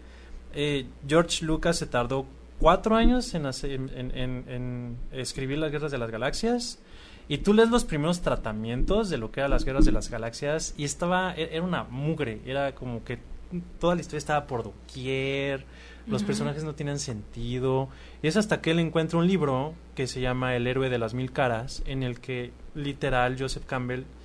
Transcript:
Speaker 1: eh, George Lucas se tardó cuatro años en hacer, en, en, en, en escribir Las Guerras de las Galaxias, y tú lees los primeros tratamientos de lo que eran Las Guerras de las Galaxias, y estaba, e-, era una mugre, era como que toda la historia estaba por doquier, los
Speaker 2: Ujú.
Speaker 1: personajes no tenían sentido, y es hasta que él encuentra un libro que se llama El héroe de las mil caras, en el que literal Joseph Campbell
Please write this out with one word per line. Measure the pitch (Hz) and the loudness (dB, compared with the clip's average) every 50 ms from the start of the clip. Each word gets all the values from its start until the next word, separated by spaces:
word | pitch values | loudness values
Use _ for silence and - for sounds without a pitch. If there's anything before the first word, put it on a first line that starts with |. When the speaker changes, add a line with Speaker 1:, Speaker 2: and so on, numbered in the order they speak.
| - - - - - - - - - - - | -12 -18 -20 -20 -18 -16 -16 -16 -14 -8 -4
Speaker 1:
eh, | 147 143 147 143 139 127 123 - - - 139 | -2 0 0 0 0 -2 -6 -10 -10 -2 4
George | 151 165 170 170 - - 170 | 4 6 6 4 2 -2 0
Lucas | 156 160 151 - 175 170 - | 0 0 2 2 2 2 0
se | 156 - | 0 0
tardó | - 127 120 117 135 135 131 - - - - - - - | 0 0 2 2 0 -2 -2 -4 -10 -18 -20 -10 -2 4
cuatro | - 156 175 190 - 220 220 | 6 6 6 6 6 4 6
años | 226 233 226 247 254 233 - - | 8 8 8 6 6 2 0 -2
en | 165 147 135 | -2 -2 -4
hacer, | 127 - - 143 | -4 -4 -4 -4
en, | 139 131 131 131 | -4 -4 -6 -6
en, | 131 131 127 127 123 | -6 -6 -6 -6 -4
en, | 127 127 127 127 127 127 127 | -4 -2 -2 -4 -6 -6 -6
en | 127 123 123 123 123 123 123 123 120 123 - - | -6 -6 -6 -6 -6 -6 -6 -8 -8 -8 -8 -8
escribir | - 135 127 - - - 135 131 139 151 | -6 -6 -6 -6 -6 -4 -4 -2 -2 -2
Las | 160 156 | -2 -2
Guerras | 143 151 147 151 | -2 -2 -2 -2
de | 139 127 | -2 -2
las | 117 113 | -2 -2
Galaxias, | 113 110 120 135 - - - 226 240 240 240 - - - - - - - - - - - - - | -2 -2 -2 -2 -2 0 0 0 0 0 -2 -4 -10 -12 -18 -20 -20 -20 -18 -20 -20 -14 -8 -4
y | 147 - | -4 0
tú | - 196 208 | 4 6 8
lees | 214 226 226 | 8 8 8
los | 233 240 233 | 6 4 2
primeros | - 165 147 147 165 175 175 | 2 0 0 2 2 0 2
tratamientos | - 160 131 113 - 113 107 107 110 113 120 123 120 123 185 208 226 196 | 2 0 0 0 0 -2 -4 -4 -4 -2 0 2 2 4 4 4 2 0
de | 160 123 | 0 -2
lo | 113 110 | -2 -4
que | - - | -2 0
eran | 135 139 | 2 4
Las | 135 123 - | 4 4 4
Guerras | 135 135 139 143 | 4 6 8 8
de | 143 | 10
las | 117 110 104 - | 8 6 2 -2
Galaxias, | 120 113 110 117 117 - 143 143 151 160 147 - - - | -4 -4 -4 -4 -4 -4 -2 0 0 0 -2 -4 -4 -4
y | 147 | -4
estaba, | 143 139 - 175 175 180 185 185 185 175 | -4 -2 -2 0 2 2 2 2 0 -2
e-, | 156 160 - 156 | -4 -4 -4 -2
era | 160 170 | -2 -2
una | 185 170 135 110 | -2 -2 -2 -4
mugre, | 110 123 131 143 156 160 139 143 117 110 107 - | -4 -6 -4 -2 0 0 0 0 -2 -4 -6 -6
era | 127 131 139 139 139 135 | -4 -2 0 -2 -2 -2
como | - 131 127 120 113 - | -6 -6 -6 -6 -6 -6
que | - 123 120 - - - - - - 180 175 175 - - - | -8 -8 -8 -10 -12 -14 -12 -10 -8 -8 -8 -8 -10 -4 0
toda | - 170 180 | 2 2 2
la | 175 | 2
historia | 147 - - 151 | 0 -4 -6 -6
estaba | 147 - 151 147 147 | -2 0 0 0 0
por | - 139 117 110 | 0 -4 -4 -4
doquier, | 104 98 - - - - 131 127 131 131 135 135 135 139 139 139 139 139 135 135 - - - - - - - - - | -6 -8 -14 -16 -16 -12 -8 -4 -2 -2 -2 0 -2 -2 -2 -2 -2 -2 -4 -6 -10 -18 -18 -18 -18 -18 -14 -6 -2
los | 208 - | -2 0
Speaker 2:
Ujú. | 202 208 | 0 0
Speaker 1:
personajes | 208 208 - - 143 151 156 | 0 0 0 -2 -2 -4 -6
no | 156 147 | -6 -6
tenían | - 151 143 143 143 | -4 -4 -4 -4 -4
sentido, | 143 - 120 104 104 - - 120 117 120 123 127 127 131 131 131 135 135 - - - - - - | -4 -6 -6 -8 -8 -10 -8 -6 -4 -4 -2 0 2 2 2 2 0 -2 -6 -12 -16 -18 -10 -4
y | - 151 | -2 0
es | 165 220 | 2 2
hasta | 208 214 165 - | 2 2 2 0
que | - 160 | 2 2
él | 165 170 | 4 4
encuentra | 165 160 156 165 160 160 - 170 | 2 2 2 0 0 2 2 4
un | 165 180 | 4 4
libro | 190 175 147 139 131 127 135 156 165 - - - - | 4 4 4 2 2 2 0 -2 -6 -10 -16 -10 -6
que | - 135 | -4 -4
se | 123 - 131 | -2 -2 0
llama | 127 123 127 127 127 127 127 | 0 0 0 0 0 0 2
El | 120 120 123 | 2 2 2
héroe | 127 135 135 131 | 2 2 2 2
de | 127 123 | 2 2
las | 117 113 113 | 0 0 -2
mil | 127 131 127 | -2 -4 -2
caras, | - - 139 123 117 113 120 135 - - - | 0 2 2 2 2 0 -2 -6 -6 -6 -4
en | - 139 135 131 | -4 -2 -2 -2
el | 123 120 123 | -4 -4 -6
que | - - 131 123 123 120 - - - - - | -8 -6 -6 -6 -6 -8 -10 -14 -16 -12 -8
literal | 156 143 143 139 135 - 139 131 123 123 127 127 127 | -6 -4 -4 -4 -2 0 2 4 4 4 2 2 0
Joseph | 135 127 - 139 - | -2 -4 -4 -6 -6
Campbell | - 139 131 123 123 127 127 135 - - - - | -4 -4 -2 -2 -2 -4 -6 -6 -10 -14 -18 -18